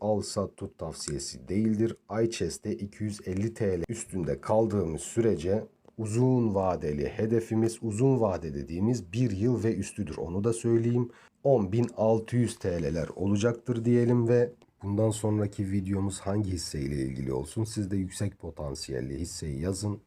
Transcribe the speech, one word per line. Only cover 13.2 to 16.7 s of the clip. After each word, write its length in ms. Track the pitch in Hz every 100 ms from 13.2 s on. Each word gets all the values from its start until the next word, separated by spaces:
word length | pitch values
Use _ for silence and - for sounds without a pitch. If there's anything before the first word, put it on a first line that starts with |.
| 95 101 117 117 - 117 113
diyelim 420 | 120 120 123 117
ve 240 | 120 120 - _ _
bundan 260 | 98 101 110
sonraki 640 | 107 110 107 101 - 98
videomuz 480 | 98 92 98 98 95
hangi 320 | 98 104 98
hisseyle 440 | 85 -